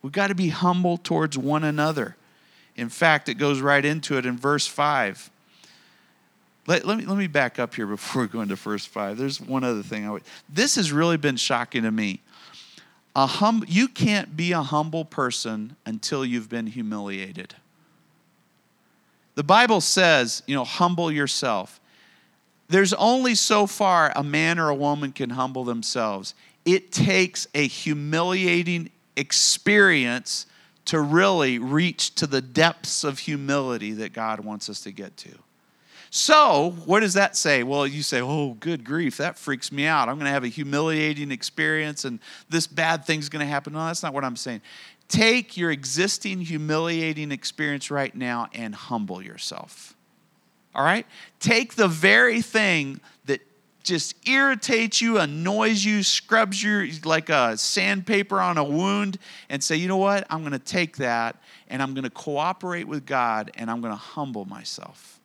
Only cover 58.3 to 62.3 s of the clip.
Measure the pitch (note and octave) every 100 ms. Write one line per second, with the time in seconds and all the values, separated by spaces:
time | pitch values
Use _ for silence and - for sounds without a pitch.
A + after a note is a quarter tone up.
58.3 | G3 F#3 E3 C#3+ D3+ F#3+ G3+ G3+ F#3+ -
59.3 | - - C#3 - A#3+ F3+ F#3+ G3 G3+ -
60.3 | D#3+ D#3 C3+ - F3+ E3 - B2+ A#2 A#2
61.3 | - - - _ C3 C3+ C3+ B2+ - -